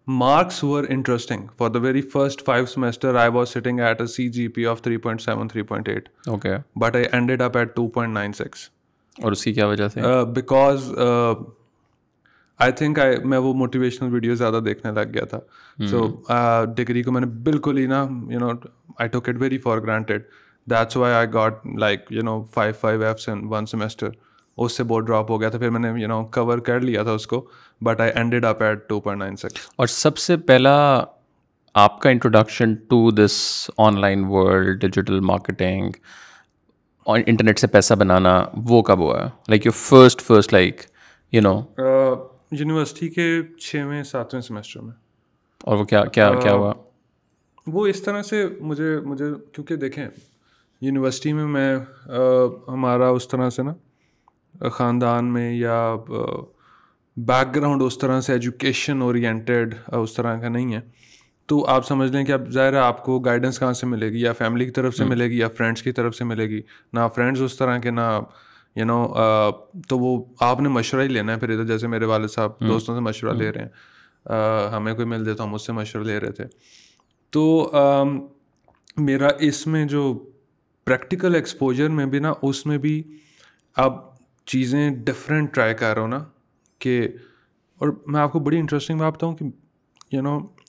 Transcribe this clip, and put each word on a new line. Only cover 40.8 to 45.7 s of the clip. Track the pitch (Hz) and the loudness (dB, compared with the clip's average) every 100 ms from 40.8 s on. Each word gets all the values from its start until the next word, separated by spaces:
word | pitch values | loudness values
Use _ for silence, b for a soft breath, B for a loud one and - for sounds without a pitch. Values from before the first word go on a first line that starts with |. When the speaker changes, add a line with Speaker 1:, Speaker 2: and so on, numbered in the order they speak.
| - b b b _ 117 | -14 b b b _ 4
Speaker 2:
you | |
know। | 104 101 127 - | 4 2 -4 -2
Speaker 1:
अ, | 131 135 135 127 - - _ | 2 4 2 0 -6 -20 _
यूनिवर्सिटी | 147 151 160 143 - 170 | -6 -2 -2 -2 -4 -6
के | 170 165 165 | -2 0 -2
छठवें, | 160 - - 151 143 147 | -4 -12 -8 -6 -6 -8
सातवें | 139 131 120 127 | -6 -8 -6 -10
सेमेस्टर | 120 107 - - | -10 -12 -12 -16
में। | 113 117 _ _ _ _ _ - | -18 -20 _ _ _ _ _ -12
Speaker 2:
और | - | -2